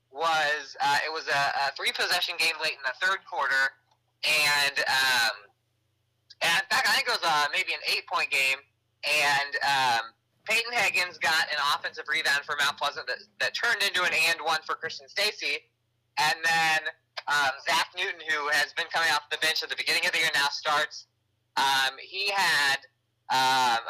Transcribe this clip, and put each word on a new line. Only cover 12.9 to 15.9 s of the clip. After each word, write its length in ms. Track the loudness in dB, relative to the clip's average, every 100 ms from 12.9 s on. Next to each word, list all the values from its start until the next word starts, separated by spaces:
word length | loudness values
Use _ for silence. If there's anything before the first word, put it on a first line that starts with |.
| -4 -8
that, 80 | -8 -10 -4
that 160 | -4 -2
turned 240 | -2 2
into 240 | 2 2 2
an 80 |
and 240 | 2 2 2 0
one 160 | -2
for 160 | -2 -6
Christian 300 | -6 -10 -10
Stacy, 560 | -2 -2 -2 -4 -6 _ _ _